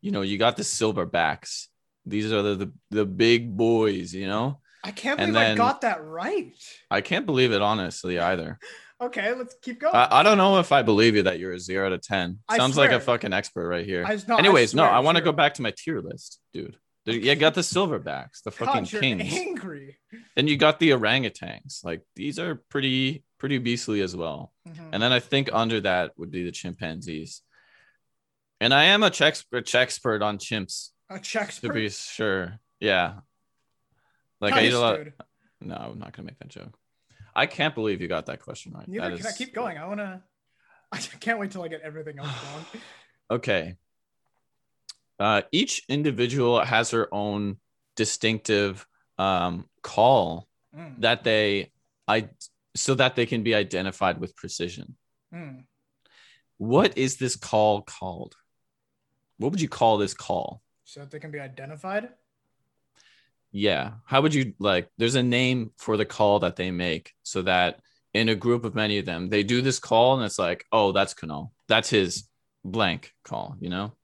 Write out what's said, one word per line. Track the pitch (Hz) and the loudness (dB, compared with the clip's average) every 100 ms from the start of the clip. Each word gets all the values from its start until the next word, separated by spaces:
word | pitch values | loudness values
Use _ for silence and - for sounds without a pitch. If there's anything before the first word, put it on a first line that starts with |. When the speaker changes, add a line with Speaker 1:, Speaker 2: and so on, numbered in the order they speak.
Speaker 1:
You | 196 | -4
know, | 196 | -4
you | 98 101 | -2 2
got | 113 120 | 2 2
the | |
silverbacks. | 104 - 110 95 85 85 80 71 - - - _ _ _ - | -4 0 0 0 -2 2 2 0 -8 -14 -14 _ _ _ -6
These | 104 107 | -4 0
are | 110 | 0
the, | 104 98 | 0 0
the, | 98 - _ | -4 -10 _
the | 104 104 | -2 -2
big | 92 113 120 117 98 | 2 4 4 2 0
boys, | 113 117 110 95 87 | 2 4 2 0 -6
you | 90 95 | -8 -4
know? | 104 123 143 _ _ | -2 -2 -6 _ _
Speaker 2:
I | 190 | -14
can't | - - 277 | -8 -6 -2
Speaker 1:
And | 101 | 2
Speaker 2:
believe | 107 113 | 4 4
I | |
Speaker 1:
then | 107 | 4
Speaker 2:
got | 240 277 | 2 2
that | 240 175 | -2 -2
right. | 156 160 202 403 - - - - _ | -8 -8 -4 -4 -6 -14 -20 -20 _
Speaker 1:
I | 101 | -2
can't | 101 175 254 | 0 -4 0
believe | 135 127 | 2 4
it, | 107 | 4
honestly, | 104 107 90 - 90 87 | 2 2 -2 -6 -4 0
either. | 85 92 80 - | 2 0 -4 -10
Speaker 2:
<laughs> | - - - _ | -16 -20 -20 _
Okay, | 247 247 202 | -8 -4 -4
let's | 247 247 - | -4 -8 -12
keep | - 247 | -14 -4
going. | 302 254 | 2 4
Speaker 1:
I, | - 123 | 6 8
I | |
don't | 185 208 | 8 8
know | 190 196 | 6 6
if | 170 | 6
I | 143 | 4
believe | 113 104 113 104 | 6 6 6 6
you | |
that | 95 87 | 2 0
you're | 92 | -6
a | 90 | -8
zero | 90 95 98 | -4 -2 0
to | 90 | -2
ten. | - 95 87 95 - | -2 -4 -4 -8 -4
Speaker 2:
I | 233 | 0
Speaker 1:
Sounds | 131 139 | 2 4
like | 139 | 4
a | 127 | 4
Speaker 2:
swear. | - 120 | 2 0
Speaker 1:
fucking | - | 0
expert | 95 101 - 85 | -4 -4 -6 -4
right | 87 | -4
here. | 85 90 87 | -2 -4 -2
Speaker 2:
I | |
s-, | 214 202 | -4 0
no, | 233 | 4
I | |
Speaker 1:
Anyways, | 180 175 117 135 | 6 8 6 6
no, | |
Speaker 2:
swear, | 151 | 6
Speaker 1:
I | 107 | 6
wanna | 139 170 | 6 4
Speaker 2:
zero. | 165 | 2
Speaker 1:
go | 147 | 4
back | 147 147 | 2 2
to | |
my | 120 - | -6 -6
tier | - 147 | -6 -6
list, | - - - - _ | -8 -12 -16 -20 _
dude. | - - 117 _ _ - | -12 -12 -14 _ _ -4
There, | 117 | -2
you | 113 143 | 2 4
got | 151 156 | 4 2
the | |
silverbacks, | 170 180 190 120 71 69 - - - | -2 0 0 -2 -6 -10 -10 -14 -16
the | |
Speaker 2:
God, | - 117 | -6 -2
Speaker 1:
fucking | - 95 | -2 -2
Speaker 2:
you're | 214 | -2
Speaker 1:
kings. | 135 101 87 | 0 0 -2
Speaker 2:
angry. | - - 339 190 147 139 - _ 226 - - | -4 -6 -8 -10 -14 -16 -20 _ -20 -8 -2
Speaker 1:
Then | 147 | 0
you | 143 | 4
got | 151 151 | 4 6
the | 165 | 4
orangutans. | 131 107 127 120 - 87 - 143 - | 4 4 2 0 -6 -14 -14 -16 -14
Like, | 85 82 _ - | -10 -10 _ -10
these | 107 147 | -8 -6
are | 175 143 _ | -8 -8 _
pretty, | 143 135 131 131 151 _ _ | -4 0 0 0 -4 _ _
pretty | 131 135 | -4 -2
beastly | 120 120 - 104 | -2 -4 -2 -2
as | 92 90 | -2 -4
well. | 82 71 90 _ - | -6 -8 -12 _ -20
Speaker 2:
Mm-hmm. | 160 - | -20 -8
Speaker 1:
And | 92 | -2
then | 117 | 2
I | 127 | 2
think | - 139 135 | 2 0 0
under | 113 113 113 | 0 0 0
that | 98 90 85 - | 0 0 0 -6
would | 82 | -10
be | 82 87 | -8 -8
the | |
chimpanzees. | - 92 87 87 80 87 78 82 - _ _ _ _ _ _ _ _ _ _ _ _ | -8 -12 -10 -10 -10 -10 -10 -10 -16 _ _ _ _ _ _ _ _ _ _ _ _
And | 113 | 2
I | 135 | 6
am | 160 202 | 6 6
a | 208 | 2
chex-, | - 147 156 - | 4 2 2 -6
a | 123 | -8
chexpert | 120 123 123 - 123 107 | 0 2 2 0 -2 0
on | 104 101 | 0 -4
chimps. | - 113 92 - - _ _ | -6 -6 -6 -10 -14 _ _
Speaker 2:
A | 196 | -14
chexpert? | - 226 202 - | -8 -6 -6 -8
Speaker 1:
To | 160 | -6
be | - 107 | -4 -4
sure. | - - - 110 95 87 107 _ _ | -6 -14 -6 -2 -2 -4 -10 _ _
Yeah. | 107 95 85 101 - _ _ _ _ _ _ _ _ _ _ _ | 0 2 0 -4 -20 _ _ _ _ _ _ _ _ _ _ _
Like, | 104 | 0
I | 107 | 2
Speaker 2:
Nice, | 113 | 4
Speaker 1:
eat | 120 | 4
a | |
lot. | 120 104 | 2 0
Speaker 2:
dude. | - _ - _ _ _ | -4 _ -20 _ _ _
Speaker 1:
No, | - | -14
I'm | - 57 - | -12 -12 -14
not | - - | -18 -16
gonna | 90 | -18
make | - | -18
that | - | -20
joke. | - - - _ _ _ _ - | -20 -20 -20 _ _ _ _ -8
I | - 139 | 0 0
can't | - 151 | 2 -2
believe | 139 110 92 | 0 -2 -2
you | 87 | -2
got | 85 78 | -4 -6
that | 69 | -14
question | - - - | -14 -18 -16
right. | - - | -18 -12
Speaker 2:
Neither | 196 220 | -8 -8
Speaker 1:
That | 175 | -8
Speaker 2:
can | 202 | -10
I. | |
Speaker 1:
is | 202 | -10
Speaker 2:
Keep | 254 | -10
going. | 220 240 160 | -8 -8 -8
I | 165 | -10
wanna, | 202 202 185 _ _ _ _ | -10 -10 -12 _ _ _ _
<laughs> | _ _ _ | _ _ _
I | 190 | -12
can't | - - - 233 | -12 -10 -6 -4
wait | 196 | -4
till | 196 | -8
I | 170 | -12
get | 160 | -12
everything | 156 151 151 139 | -14 -14 -14 -12
else | 143 | -10
wrong. | 127 131 147 165 226 - - | -10 -12 -14 -16 -18 -20 -20
Speaker 1:
<sighs> | _ _ _ | _ _ _
Okay. | 117 120 98 80 92 _ _ _ _ _ _ _ _ _ _ _ - _ _ | -6 0 0 -2 -12 _ _ _ _ _ _ _ _ _ _ _ -20 _ _
Uh, | 101 104 - | 2 2 2
each | 160 240 - - | -2 -2 -4 -4
individual | 139 147 131 120 135 120 120 | -2 0 0 0 2 2 2
has | 123 113 113 | 4 2 2
her | 117 104 | 0 -2
own | 101 104 104 101 98 _ _ _ - | -2 -2 -2 -4 -6 _ _ _ -4
distinctive, | 110 - 110 110 - 104 101 98 - _ _ _ | -4 0 0 -2 2 2 2 -2 -14 _ _ _
um, | 95 92 87 87 - _ | 0 2 0 -4 -12 _
call | - - 113 131 87 85 - _ _ 147 | -8 4 4 6 2 -4 -12 _ _ -20
Speaker 2:
Mm. | 135 127 | -18 -2
Speaker 1:
that | 113 117 | 0 0
they, | 123 110 107 101 - _ _ _ - | 2 2 2 0 -4 _ _ _ 0
I, | 110 107 _ - _ _ - | 0 0 _ -20 _ _ -8
so | - 131 | -2 2
that | 127 127 | 2 2
they | 120 | 0
can | 120 | 0
be | 110 110 | 2 2
identified | 98 90 95 92 95 85 | 0 -2 -4 -2 -2 0
with | 85 - | -8 -12
precision. | - - 87 90 - 123 _ _ _ | -14 -8 -8 -8 -16 -20 _ _ _
Speaker 2:
Mm. | 170 160 131 131 _ _ _ _ _ _ _ _ _ | -18 -16 -18 -20 _ _ _ _ _ _ _ _ _
Speaker 1:
What | 104 131 208 - | 2 4 4 2
is | 131 - | -2 0
this | 131 - | -4 -6
call | - 110 107 104 | -2 2 4 2
called? | 104 - 92 85 - _ _ _ _ _ _ _ _ _ _ _ | -2 -14 -12 -12 -14 _ _ _ _ _ _ _ _ _ _ _
What | 123 | -4
would | 185 | -2
you | 160 | -4
call | - 113 107 | 2 4 4
this | 101 | 0
call? | - - 92 - - _ _ | -4 -8 -6 -6 -12 _ _
Speaker 2:
So | _ - | _ -20
that | 139 | -18
they | 151 | -16
can | 156 | -14
be | 147 | -14
identified? | 139 131 139 151 185 202 240 254 _ _ _ _ _ _ _ _ _ _ _ _ _ | -14 -16 -16 -14 -6 -6 -6 _ _ _ _ _ _ _ _ _ _ _ _ _ _
Speaker 1:
Yeah. | 98 101 82 67 110 - | -2 0 0 -2 -10 0
How | 135 | 2
would | 156 | 4
you, | 147 131 - | 2 -2 -2
like, | 101 92 87 _ | 0 0 -2 _
there's | 117 135 | 0 2
a | |
name | 123 120 127 127 110 _ | 2 2 2 0 -4 _
for | - 110 | -2 -2
the | 107 | -2
call | - 104 101 | 0 2 4
that | 90 85 | 2 -2
they | 90 | -6
make | 90 87 80 - _ | -2 -2 -4 -8 _
so | - 95 | -10 -6
that | 92 92 90 - _ _ _ | 0 2 2 -2 _ _ _
in | 107 113 | -2 0
a | 107 | 0
group | 117 120 117 | 0 0 -2
of | 110 | -2
many | 107 104 | -2 -2
of | 92 | -4
them, | 85 92 | -6 -2
they | 104 | 0
do | 101 120 | 2 0
this | 131 127 | 0 -4
call | - 113 123 131 | 0 4 6 4
and | 110 | 0
it's | - | -2
like, | 90 87 - | -2 -4 0
"Oh, | 113 101 | 2 4
that's | 98 98 | 2 0
Kunal. | - 82 73 92 _ _ | -4 -10 -10 -12 _ _
That's | 110 117 | 0 4
his | 113 92 - - _ _ _ | 2 2 -2 -12 _ _ _
blank | - 101 101 82 - _ | -10 -2 -2 -2 -8 _
call," | - - 50 92 | -12 -10 -10 -10
you | 85 | -8
know? | 90 104 - | -6 -8 -10